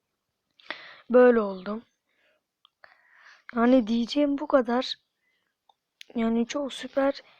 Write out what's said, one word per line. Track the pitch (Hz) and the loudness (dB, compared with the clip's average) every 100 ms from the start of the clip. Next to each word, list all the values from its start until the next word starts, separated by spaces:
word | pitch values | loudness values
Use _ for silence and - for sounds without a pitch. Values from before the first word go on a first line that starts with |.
| _ _ _ _ _ _ - - - - - | _ _ _ _ _ _ -18 -16 -18 -20 0
Böyle | 247 247 233 | 6 6 4
oldum. | 202 190 185 220 - _ _ _ _ _ _ _ _ _ - _ _ _ - - - 240 | 0 -6 -10 -10 -12 _ _ _ _ _ _ _ _ _ -20 _ _ _ -20 -20 -10 0
Yani | 240 262 208 | 4 4 2
diyeceğim | 233 233 294 294 277 | -2 -2 0 0 -2
bu | 294 | 0
kadar. | 277 240 240 - - _ _ _ _ _ _ _ _ _ - - 240 | 0 0 -2 -4 -10 _ _ _ _ _ _ _ _ _ -20 -12 -4
Yani | 226 226 233 | -2 -2 -2
çok | 294 269 | -4 -8
süper | - 262 277 277 - - _ | -10 -8 -2 -2 -2 -10 _